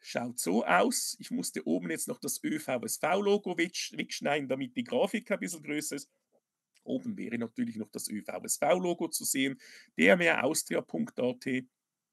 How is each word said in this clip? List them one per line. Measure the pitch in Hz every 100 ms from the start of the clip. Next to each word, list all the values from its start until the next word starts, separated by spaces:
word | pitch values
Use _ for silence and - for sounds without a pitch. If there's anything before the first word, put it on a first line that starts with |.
schaut | - - 120 120
so | 165 208 -
aus. | 180 226 - - -
Ich | -
musste | - - - -
oben | 170 175
jetzt | 156 -
noch | -
das | 139 -
Ö-V-S-V-Logo | 156 156 - 127 113 - 151 190 202 202 202 170
wegsch-, | 175 - - -
wegschneiden, | - - 151 147 135
damit | 131 131 -
die |
Grafik | 120 123 190 220 -
ein | 196
bisschen | 185 165
größer | 147 147 147 143
ist. | - _ _ _ _ _ _ _
Oben | - 127 120 98
wäre | 104 117
natürlich | 113 - 117 110
noch | 107
das | - -
Ö-V-S-V-Logo | 104 - 92 113 - 147 180 180 170 170
zu | -
sehen. | - 139 135 131 - - - -
D | 175
M | 185
R | 170 160
Austria | 135 156 - 170
Punkt | - 165 233 -
A | 123
T. | 123 135 127 127 _ _ _ _